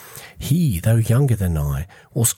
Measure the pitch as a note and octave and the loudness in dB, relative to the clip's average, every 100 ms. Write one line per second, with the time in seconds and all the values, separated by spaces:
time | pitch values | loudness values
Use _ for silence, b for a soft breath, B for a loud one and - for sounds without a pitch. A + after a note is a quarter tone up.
0 | B B B B - E3 D#3 E2+ A2 A#2 | B B B B -2 0 2 0 2 2
1 | A2+ A#2 C#3 G2+ F#2 D#2 D2 C#2 E2+ B | 2 2 2 0 0 0 -2 -4 -8 B
2 | B - A#2 | B -2 -2